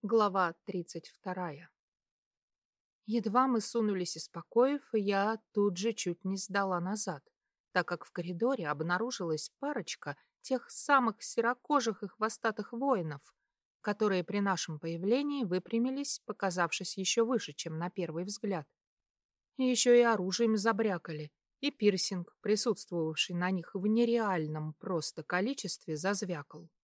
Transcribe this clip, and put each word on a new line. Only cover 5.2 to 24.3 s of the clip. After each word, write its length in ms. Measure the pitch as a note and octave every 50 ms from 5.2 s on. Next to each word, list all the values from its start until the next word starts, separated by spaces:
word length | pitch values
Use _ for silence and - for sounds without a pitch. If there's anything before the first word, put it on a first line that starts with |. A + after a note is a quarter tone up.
| G3 G#3 A3+ G#3+ _ _
тут 240 | _ G#3 G3+ G#3 F3+
же 160 | E3+ F#3+ A3+
чуть 320 | A3+ - - F#3 F3 _ _
не 140 | F#3 G3 G3
сдала 420 | - - F#3 G3+ G3 F#3+ F#3 F3
назад, 420 | E3+ F#3 G#3 G#3 - - E3 C#3 _ _ _ _ _ _ _ _ _ _ _
так 160 | F#3 F3 -
как 160 | F3 F3 -
в 80 | - _
коридоре 560 | - E3+ E3+ F#3 E3+ A3+ B3 C#4 B3+ F3 D3
обнаружилась 840 | D3 C#3+ D#3 E3 F3 F#3 A3 B3 B3 - - E3 D#3+ D3+ - - _ _
парочка 560 | - C#4+ D4 - F#3 - - - - D3+ C#3+ _ _ _ _ _
тех 300 | _ - C4 B3 - -
самых 500 | - - - - D4 C4+ B3 A3+ G#3 _
серокожих 840 | - - - - A3+ A#3 B3 _ _ - D4+ C#4+ A#3 A3+ G3+ - -
и 40 | F#3+
хвостатых 640 | - _ G#3+ A3+ - - _ A#3 G#3+ - G3+ -
воинов, 640 | - A#3 C4 C#4 C4 G3+ E3+ D#3 D3+ C#3 - - _ _ _ _ _ _ _ _ _ _
которые 420 | _ - G#3 - G#3+ G#3 G3 F#3 F3
при 160 | - G3 G3+
нашем 400 | G3+ G3 F#3+ F3 - - D#3+ D3
появлении 640 | - E3 E3+ E3 E3+ G3 A3+ C4 C#4+ D4 C#4+ C#4+ B3+
выпрямились, 800 | F#3 F3 F#3 F3+ - - A3+ A#3 B3+ C4 C4+ C#4+ - - - _
показавшись 720 | - G#3 _ - F#3+ F3 F3 F3 E3 - - F#3+ - - -
еще 280 | F#3+ - - - A#3
выше, 260 | A3+ B3+ A3+ - -
чем 260 | D3 - - E3+ D#3+ D#3+
на 120 | E3+ F3+
первый 340 | - - F3+ E3 D#3 D#3+ F3+
взгляд. 420 | F#3+ G3+ - - G3+ G3 E3+ D3 _ _ _ _ _ _ _ _ _ _ _ _ _ _ _ _ _ _ -
Еще 360 | C4 B3+ B3+ A3+ - B3+ A#3+
и 100 | A#3+ A#3+
оружием 520 | A#3 A3+ G3+ F3+ F#3 F#3 - A#3 A3+ A3
забрякали, 760 | G#3+ G3 A3+ A3 G3 A3 A3 F#3+ E3+ _ - D#3+ D3+ D3+ D3+ _ _ _ _ _ _
и 100 | - C#4+
пирсинг, 640 | - _ A3 G#3 F#3+ F#3 - - G3 F3+ F3 - _ _
присутствовавший 960 | - F#3 G#3 G#3 - B3+ G#3 - - - - E3+ D#3+ D#3 D#3+ - - - F3+
на 160 | F3 F3 F#3
них 200 | F#3+ F#3 E3 - -
в 120 | G3 F3+
нереальном 880 | G#3+ G#3+ A3+ A#3+ A#3 A#3 A#3 A3+ G#3